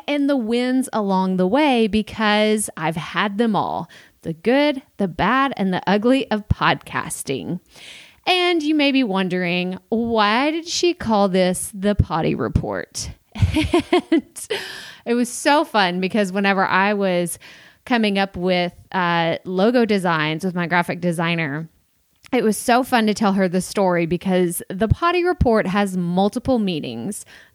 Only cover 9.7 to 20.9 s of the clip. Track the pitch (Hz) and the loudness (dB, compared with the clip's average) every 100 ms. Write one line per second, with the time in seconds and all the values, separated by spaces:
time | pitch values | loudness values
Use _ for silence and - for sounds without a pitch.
9.7 | 185 _ 226 233 226 208 226 285 330 339 | -8 _ -4 0 2 2 2 0 -2 -6
10.7 | - 349 - 220 214 202 185 185 185 - | -2 0 0 0 2 2 2 2 0 -6
11.7 | 196 202 202 - 160 156 147 113 - - | -4 -2 2 2 2 0 0 -2 -2 -4
12.7 | 95 - - - - _ - - 285 302 | -6 -8 -12 -12 -14 _ -2 0 0 0
13.7 | 349 - 359 - 320 - - - 440 - | 0 2 0 2 0 -2 -16 -10 -10 -10
14.7 | - - - - 240 240 - 302 294 311 | -14 -16 -14 -2 -2 -2 -2 2 2 2
15.7 | 220 185 180 185 220 196 190 202 190 190 | 0 0 0 -2 0 0 0 0 2 2
16.7 | 185 196 208 196 175 175 - - - - | 2 2 0 0 0 -2 -6 -16 -20 -20
17.7 | _ - 240 214 196 196 - 180 180 175 | _ -2 0 2 0 -2 -2 0 0 -2
18.7 | - - 185 175 170 165 - 170 185 214 | -6 -8 -2 0 2 0 -2 -4 2 2
19.7 | 247 220 208 175 160 151 156 190 180 170 | 4 2 0 0 0 0 -2 -4 -4 0
20.7 | 175 175 | 0 0